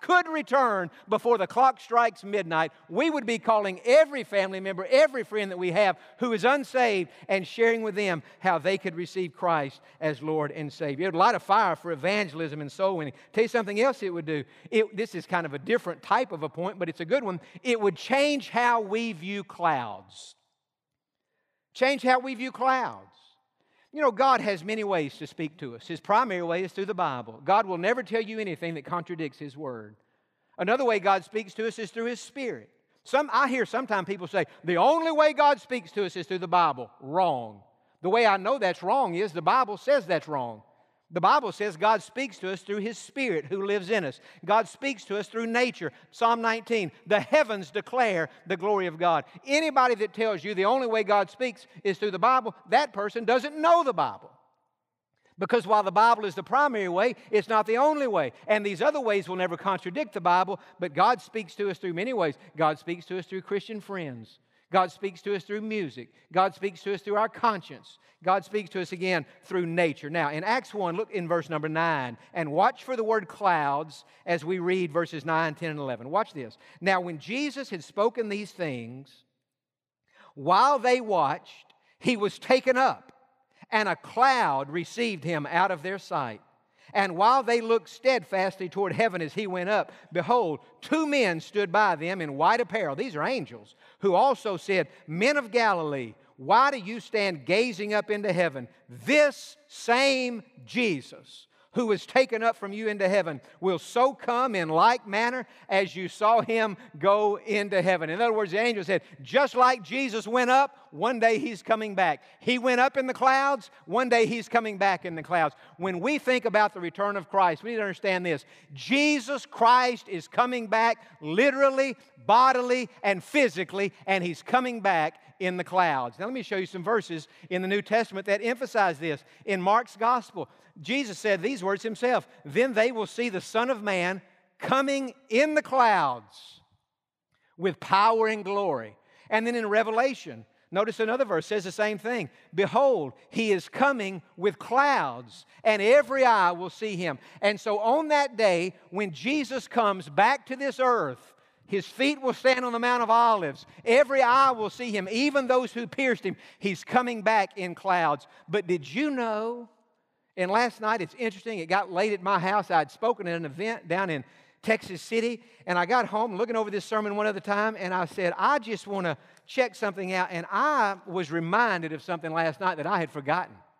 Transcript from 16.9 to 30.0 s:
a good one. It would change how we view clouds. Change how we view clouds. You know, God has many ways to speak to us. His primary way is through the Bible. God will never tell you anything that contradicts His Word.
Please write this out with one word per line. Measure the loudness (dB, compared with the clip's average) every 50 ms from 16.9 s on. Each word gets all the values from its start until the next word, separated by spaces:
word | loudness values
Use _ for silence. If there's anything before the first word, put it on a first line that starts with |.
| -6 -8
a | -2
good | 0 0 0 0
one. | -2 -6 -6 -10 -14 -20 -8 -2
It | 0 0 2
would | 2 0 0
change | 0 -2 0 2 2 4 2 2 -2 -4 -2
how | 0 2 2 4 2 2
we | 0 -2 -2 -2 -2 -4 -6
view | -8 -8 -8 -8 -8 -8
clouds. | -10 -8 -2 0 0 2 0 -2 -6 -10 -12 -16 -20 -20 -20 -20 -20 -20 _ _ _ _ _ _ _ _ _ _ _ _ _ _ _ _ _ _ _ _ _ _ _ _ _ _ _ _
Change | 0 0 0 0 0
how | 2 2 2 2
we | 0 -4 -8
view | -8 -8 -10
clouds. | -6 -2 0 0 0 0 -2 -6 -8 -12 -18 _ _ _ _ _ _ _ _ _ _ _ _ _ _ _ _ _ -6
You | 0
know, | 0 0
God | 2 2 4 4 4 2
has | 2 -2 -4 -4 -4
many | -6 -6 -4 -2
ways | -2 0 -2 -2 -4 -8
to | -12 -16
speak | -16 -10 -10 -10 -10 -10
to | -12 -14 -14 -14
us. | -16 -14
His | -14 -14 -12
primary | _ 2 2 2 4 2 -2 -4 -4
way | -2 -2 -4 -4
is | -6 -6
through | -8 -8
the | -6 -4
Bible. | -2 -2 -2 -2 -6 -10 -12 -16 -10 0
God | 2 4 4 4
will | 0 -4
never | -2 0 0 0 0 -4
tell | -4 -4 -4
you | -4 -4 -6
anything | -8 -6 -6 -8 -6 -6 -8 -8
that | -8 -8
contradicts | -6 -6 -6 -6 -8 -8 -8 -8 -8 -8 -12
His | -16 -16 -14
Word. | -12 -12 -10 -10 -12 -14 -16 -20 _